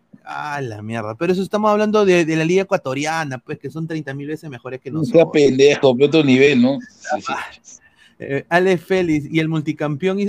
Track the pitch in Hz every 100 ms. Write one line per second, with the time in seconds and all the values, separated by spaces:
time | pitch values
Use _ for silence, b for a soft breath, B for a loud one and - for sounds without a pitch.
0 | _ _ - 143 147 143 127 104 107 113
1 | 107 113 170 185 190 208 214 208 214 214
2 | 202 175 156 160 160 185 190 185 135 139
3 | 151 160 151 131 - 151 135 147 160 160
4 | 143 135 143 156 160 127 127 127 135 151
5 | 143 160 165 156 143 131 143 139 139 123
6 | 143 160 143 127 143 135 123 139 - _
7 | - - - - - - _ b b b
8 | b b - 139 - 170 185 175 - 190
9 | 180 151 143 160 160 160 156 147 147 143
10 | 185 190